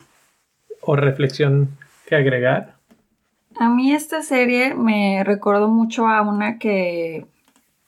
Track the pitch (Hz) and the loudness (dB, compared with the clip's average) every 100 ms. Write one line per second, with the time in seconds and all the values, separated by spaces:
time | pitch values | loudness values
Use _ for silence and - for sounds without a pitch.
0 | _ _ _ _ _ _ - - - 143 | _ _ _ _ _ _ -20 -8 -2 2
1 | 139 135 139 - 143 139 139 - - _ | 2 0 -2 0 2 2 0 -4 -20 _
2 | - 156 135 127 123 165 - _ _ _ | -2 0 2 2 0 0 -6 _ _ _
3 | _ _ _ _ _ - 233 247 262 294 | _ _ _ _ _ -2 0 2 2 0
4 | 302 320 311 262 247 247 254 277 226 208 | -2 -8 -2 0 2 0 0 0 0 2
5 | 202 196 196 202 208 202 214 226 226 233 | 0 0 0 0 0 2 2 2 0 0
6 | 226 220 208 208 208 226 220 196 175 170 | 0 2 0 -2 -4 -4 -2 -2 -2 -4
7 | 165 160 - _ _ _ _ _ | -6 -8 -14 _ _ _ _ _